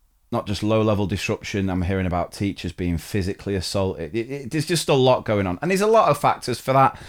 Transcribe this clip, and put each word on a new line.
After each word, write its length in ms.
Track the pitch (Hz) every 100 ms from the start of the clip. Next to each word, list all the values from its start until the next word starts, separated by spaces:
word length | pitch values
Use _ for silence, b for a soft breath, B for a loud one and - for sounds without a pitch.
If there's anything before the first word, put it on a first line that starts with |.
| _ _ _
not 160 | 120 -
just 160 | 101
low-level 440 | 104 110 107 101 98
disruption. 600 | 95 - 104 - 101 95
I'm 120 | 92
hearing 240 | 90 95 92
about 260 | 87 85
teachers 400 | - 101 - 90
being 260 | - 90 85
physically 560 | - 107 92 - - 98
assaulted. 600 | - 101 95 82 80 104
It, 160 | 117
it, 200 | 139 135
there's 140 | 156 -
just 220 | 170 -
a 60 |
lot 320 | 143 127 120 -
going 200 | 104 95
on. 140 | 90
And 100 | 160
there's 100 | 190
a 60 | 214
lot 220 | 226 156
of 80 | 143
factors 420 | 131 - - 117
for 120 | -
that. 260 | 131 135 B